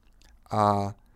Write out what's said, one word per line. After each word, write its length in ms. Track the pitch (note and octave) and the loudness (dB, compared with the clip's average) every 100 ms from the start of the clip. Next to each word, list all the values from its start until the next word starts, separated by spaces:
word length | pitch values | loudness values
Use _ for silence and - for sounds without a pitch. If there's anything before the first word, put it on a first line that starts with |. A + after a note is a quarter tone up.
| _ _ _ _ - | _ _ _ _ -8
A, 420 | G#2+ G#2 G2+ G2+ | 0 2 2 -2
e, 40 | G#2 _ | -10 _